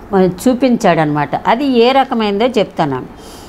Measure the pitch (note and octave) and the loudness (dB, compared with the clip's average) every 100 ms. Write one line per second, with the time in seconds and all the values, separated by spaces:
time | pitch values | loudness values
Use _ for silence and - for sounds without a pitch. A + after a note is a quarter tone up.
0 | - G3 F#3 F3+ B3 B3 C4+ A#3 G3 E3 | -4 0 0 0 0 0 2 2 2 2
1 | D3+ D3 C#3+ - - A3+ C#4+ B3 A#3+ C4+ | 0 -2 -2 -4 -2 0 2 2 4 2
2 | C4 A#3 G#3 G3+ B3 A3+ F#3+ - D#3 C3 | 0 -2 -2 0 0 0 -2 -2 -2 -4
3 | - - - - | -8 -16 -20 -20